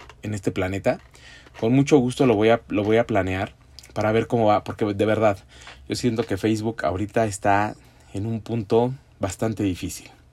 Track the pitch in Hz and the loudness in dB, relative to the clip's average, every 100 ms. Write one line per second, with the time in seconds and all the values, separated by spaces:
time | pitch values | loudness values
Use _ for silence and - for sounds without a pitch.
0 | - - 104 104 - 98 92 98 123 101 | -20 -14 -10 -6 -4 -4 -4 -2 -2 -4
1 | - - - - - - 113 131 139 151 | -6 -20 -20 -20 -20 -4 2 4 6 4
2 | 123 123 131 104 110 117 - 98 104 110 | 4 2 2 4 4 2 0 -2 2 2
3 | - 107 92 92 101 - - - - - | 2 0 -2 -4 -6 -10 -20 -20 -14 -4
4 | 107 110 113 120 110 101 - 101 107 104 | 0 0 0 2 2 2 0 -4 -2 0
5 | 107 107 110 101 - - - - - 107 | 2 2 2 0 -8 -20 -20 -18 -10 -4
6 | 127 110 113 95 110 110 110 113 - 92 | -2 -2 -4 -2 0 -2 -4 -4 -4 -4
7 | 104 - 98 101 104 101 107 - - - | -4 -2 -2 -2 0 0 0 -6 -20 -20
8 | - 98 107 113 - 117 101 113 120 131 | -14 -8 -6 -6 -6 -6 0 2 2 -2
9 | _ - 95 - 113 107 104 87 90 - | _ -8 -8 -4 -4 -2 -2 -2 -8 -10
10 | - - - | -16 -20 -20